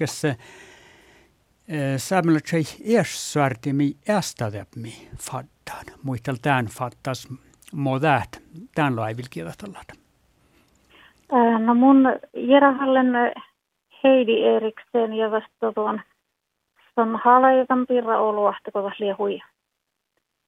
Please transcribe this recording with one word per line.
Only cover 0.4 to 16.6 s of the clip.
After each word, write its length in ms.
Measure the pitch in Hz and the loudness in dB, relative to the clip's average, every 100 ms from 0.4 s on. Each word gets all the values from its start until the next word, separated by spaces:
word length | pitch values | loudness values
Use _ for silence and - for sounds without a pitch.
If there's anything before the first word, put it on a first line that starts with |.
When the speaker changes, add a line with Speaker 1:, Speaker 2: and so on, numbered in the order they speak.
| - - - - - _ _ _ _ _ _ _ - | -12 -20 -20 -20 -20 _ _ _ _ _ _ _ -10
Speaker 1:
eh, 300 | 156 135 135 | -6 -4 -4
säämällä 420 | - 190 165 156 | -2 0 2 0
tsei 240 | - 165 151 - 208 | 0 -4 -4 -8 0
ees 480 | 233 160 - - | 0 0 -6 -6
svärtimi 600 | 147 135 120 147 135 143 - - | -2 0 -2 -4 -2 -2 -4 -4
ästädäpmi 840 | 208 - - 110 101 101 117 113 - - - | -2 -4 -8 -8 -8 -14 -14 -16 -16 -20 -18
fattaan. 680 | - 127 131 _ - - - - | -12 -12 -14 _ -18 -16 -18 -14
Muistel 320 | 135 123 - 127 | -10 -8 -8 -4
tän 240 | 151 131 107 | -2 0 -2
fattas 640 | - 123 - 135 127 - 131 _ _ _ | -6 -10 -8 -8 -8 -10 -20 _ _ _
mo 260 | 151 135 131 | -6 -2 0
täät, 420 | 156 131 - - - - 233 - | 2 0 -2 -12 -20 -20 -8 -2
tän 200 | 143 117 | -2 -2
laivil 300 | 110 113 123 | -4 -8 -12
kirjoitellaan. 560 | 170 165 - 101 - - - _ _ _ _ _ _ _ _ _ - - _ _ | -14 -14 -14 -18 -18 -20 -20 _ _ _ _ _ _ _ _ _ -20 -20 _ _
Speaker 2:
Ää, 280 | 254 233 226 | 2 4 2
no, 140 | 226 240 | 2 4
mun 280 | 269 269 262 - - | 6 8 6 0 -8
Jerahallen, 720 | - 240 285 277 269 269 262 254 240 240 233 - _ _ _ _ _ | -6 4 6 6 2 2 2 2 2 0 -4 -16 _ _ _ _ _
Heidi 400 | 269 262 226 226 226 | 4 4 4 2 2
Eriksen 680 | 226 220 - - 240 226 | 2 -2 -8 -4 -2 -2
ja 180 | 220 220 | -2 -2
vasta 420 | 214 - _ 226 214 | -4 -6 _ -6 -4
tuon 260 | 214 214 - _ _ _ _ _ | -4 -6 -12 _ _ _ _ _